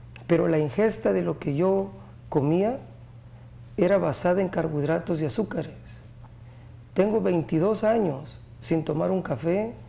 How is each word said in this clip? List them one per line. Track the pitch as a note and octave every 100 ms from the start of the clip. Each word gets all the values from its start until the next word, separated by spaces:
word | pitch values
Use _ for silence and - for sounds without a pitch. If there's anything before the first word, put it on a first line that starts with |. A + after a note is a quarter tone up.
| - - -
pero | E3+ E3+
la | D#3
ingesta | D3+ F#3+ A3 G#3 G#3+
de | F#3+
lo | F3 D#3
que | - C#3+
yo | F#3 G3 G3 - - - -
comía | D#3 C#3 E3+ G#3 C4+ - - - - - - - - - -
era | F3 G3
basada | F3 - F3 F3+
en | F#3
carbohidratos | F#3 D#3+ D3+ D3 E3 E3+ E3
y | D#3
azúcares. | E3 G3+ - - - - - - - - - - - - - -
Tengo | - G3+ A3
veintidós | F#3+ F3 D3 D#3+ F#3 G#3
años | G#3+ A#3 F#3+ C3 - - - -
sin | - E3
tomar | D#3 D3+ F3+
un | F#3
café | - B2 D#3+ F#3+ A3 -